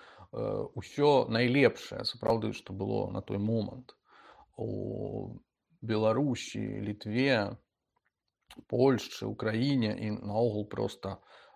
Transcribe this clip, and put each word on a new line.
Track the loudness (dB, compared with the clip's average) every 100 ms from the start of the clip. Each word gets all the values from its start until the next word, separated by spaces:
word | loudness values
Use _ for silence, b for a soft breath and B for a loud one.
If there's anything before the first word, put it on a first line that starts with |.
| B B B
э, | -6 -4 -2 -4 -8
усё | -8 2 6 6 4
найлепшае, | 2 4 6 6 4 -10 -8 -6
сапраўды, | -2 2 2 0
што | -6 -10
было | -6 -2 -2 -2
на | -4
той | -4 -2
момант | 0 0 -2 -8 -18 -20 b b b b b -10
у | -6 -6 -6 -6 -6 -6 -8 -12 _ _ _ -12
Беларусі, | -2 2 4 4 2 0 -4 -6 -6 -4
Літве, | -6 -6 -4 0 4 4 2 -4 _ _ _ _ _ _ _ _ _ -20 -4
Польшчы, | 4 6 4 0 -8 -8
Украіне | -4 -2 0 2 2 0 0
і | -4
наогул | -4 -2 2 2 0 -4
проста, | -4 -4 -4 -10 -10 b b b